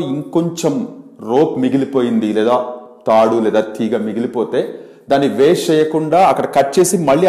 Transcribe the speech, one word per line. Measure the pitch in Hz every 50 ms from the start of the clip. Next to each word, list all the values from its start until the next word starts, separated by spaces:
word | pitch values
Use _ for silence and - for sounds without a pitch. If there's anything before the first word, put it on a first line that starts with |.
| 165 139 135
ఇంకొంచెం | 147 147 - - 170 170 170 165 - - 156 143 127 107 - - - - - - - 107 110
రోప్ | 117 139 160 156 - 131 131
మిగిలిపోయింది | 127 127 139 131 135 139 135 123 120 113 110 107 107 104 107
లేదా | 107 117 123 123 - - - - - - - - - 117
తాడు | 113 110 113 113 117 117 110
లేదా | 107 95 107 104 - -
తీగ | - 117 110 117 110 107
మిగిలిపోతే, | 110 101 113 120 120 120 120 107 - - 135 180 - - - - - - - _ -
దాన్ని | 139 139 143 127 104 113
వేస్ట్ | 135 151 180 - - -
చేయకుండా | 160 156 156 156 165 156 156 151 156 180 190 151
అక్కడ | 135 135 131 - -
కట్ | - 135 - - 185
చేసి | 180 - - 175 165 139
మళ్ళీ | 135 160 185